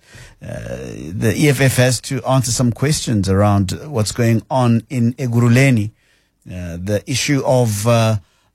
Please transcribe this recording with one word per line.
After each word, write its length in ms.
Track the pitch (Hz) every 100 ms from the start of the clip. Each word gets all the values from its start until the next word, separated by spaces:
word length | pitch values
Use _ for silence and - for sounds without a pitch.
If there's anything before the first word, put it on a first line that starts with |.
| _ - - -
the 960 | - - 57 62 65 55 71 98 113 113
E 140 | 147
F 100 | 127
F 160 | 135 127
has 240 | 127 123
to 220 | - 131 117
answer 260 | 135 117
some 200 | - 123
questions 560 | 104 139 156 - 110 92
around 440 | 95 104 101 95 82 143
what's 280 | 135 104
going 300 | - 117 113 -
on 360 | 131 123 117 -
in 240 | 127 117 -
Ekurhuleni. 760 | 131 117 120 120 139 120 104 - _ _ _ _ -
Uh, 280 | 92 90 85
the 260 | 92 104 -
issue 360 | 131 - 143 135
of, 400 | 127 123 101 110
uh, 320 | 117 110 110 - _ _